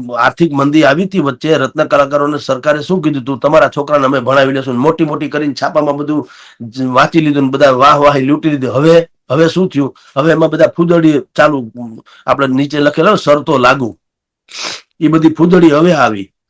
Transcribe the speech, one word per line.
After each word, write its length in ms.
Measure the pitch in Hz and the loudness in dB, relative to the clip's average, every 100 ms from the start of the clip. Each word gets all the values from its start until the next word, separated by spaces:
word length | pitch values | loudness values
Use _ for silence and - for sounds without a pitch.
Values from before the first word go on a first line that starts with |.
| 123 117 | -4 -2
આર્થિક 340 | 127 - 170 | -2 0 -2
મંદી 320 | 139 139 151 | 0 0 2
આવી 200 | 139 147 | 2 2
હતી 140 | 190 190 | -2 -2
વચ્ચે, 360 | 139 127 156 | -4 -4 -2
રત્ન 300 | 151 131 156 | -2 -2 -4
કલાકારોને 540 | 147 143 139 147 143 143 | 0 0 0 0 -2 -4
સરકારે 440 | - 127 151 151 | -6 -4 -2 -2
શું 200 | - 185 | -2 -2
કીધું 200 | 156 139 | -2 -4
હતું? 160 | 120 131 | -6 -4
"તમારા 320 | 143 156 139 143 | 2 4 2 0
છોકરાને 280 | 143 147 | -2 0
અમે 160 | 135 135 | 0 0
ભણાવી 320 | 120 139 135 | 0 2 2
લેશું." 220 | 135 131 | -2 -4
ને 60 | 120 | -2
મોટી 240 | 147 160 | 0 0
મોટી 240 | 156 151 147 | -2 -4 -6
કરીને 260 | 147 147 127 | -6 -6 -6
છાપામાં 340 | 143 151 147 143 | -4 -2 -2 -2
બધું 320 | 147 151 - - - - | -4 -6 -6 -12 -20 -18
જ 200 | 117 127 | -12 -6
વાંચી 380 | 131 127 151 165 | -2 0 2 2
લીધું 220 | 156 143 | 0 0
ને 80 | 135 | 0
બધા 200 | 135 139 | 2 2
વાહ 260 | 127 139 147 | 4 4 4
વાહ 220 | 143 143 | 2 2
લૂંટી 320 | 131 147 160 | 0 -2 -2
લીધી. 160 | 143 123 | -4 -4
હવે, 420 | 120 156 165 165 _ - | 0 4 4 2 _ -4
હવે 180 | 139 160 | 0 0
શું 200 | 175 185 | 0 -2
થયું? 280 | 139 135 - _ 135 | -2 -4 -6 _ -2
હવે 160 | 160 | 0
એમાં 160 | 160 160 | 2 0
બધા 180 | 160 147 - | 2 0 2
ફૂદડી 440 | 170 170 160 143 - - | 0 2 2 2 -2 0
ચાલુ, 360 | 151 139 113 120 120 113 - - - | 0 0 -6 -12 -16 -16 -20 -10 -4
આપણે 200 | 135 135 | -2 0
નીચે 340 | 131 143 147 | 0 -2 0
લખેલા 300 | 143 151 175 | 0 2 2
ને 60 | 202 | 2
શરતો 420 | 151 147 147 135 | 0 -2 0 2
લાગુ, 400 | 127 139 117 - _ _ _ _ _ - - - _ - | 2 0 -4 -10 _ _ _ _ _ -14 -14 -14 _ -2
ઈ 80 | 156 | 0
બધી 260 | 160 156 | 2 2
ફૂદડી 360 | 151 170 180 165 | 2 2 4 4
હવે 220 | 147 175 | 4 2
આવી. 400 | 156 120 104 95 _ - | 2 0 -2 -10 _ -4